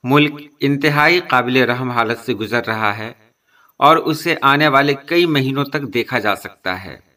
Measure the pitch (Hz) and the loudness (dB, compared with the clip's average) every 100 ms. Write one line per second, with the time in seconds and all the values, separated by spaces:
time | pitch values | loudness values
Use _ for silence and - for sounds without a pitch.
0 | 123 143 147 147 - _ 139 143 151 147 | 2 2 2 -2 -18 _ -2 0 0 2
1 | 151 175 175 127 120 127 120 123 127 120 | 2 2 2 0 2 2 2 0 -4 -2
2 | 110 117 - 107 107 120 117 110 110 104 | -2 -4 -6 -6 -2 -4 -2 -2 -2 -4
3 | 110 - 110 _ _ _ _ _ 143 160 | -10 -16 _ _ _ _ _ _ 4 4
4 | - 156 170 160 139 143 151 135 143 139 | 0 -4 -4 0 2 4 4 4 2 -2
5 | - 170 175 147 131 139 139 156 139 120 | 0 0 2 2 0 -2 -4 -6 -4 -4
6 | 110 123 104 98 95 98 92 92 95 64 | -2 -2 -2 -4 -8 -12 -8 -8 -10 -18
7 | _ | _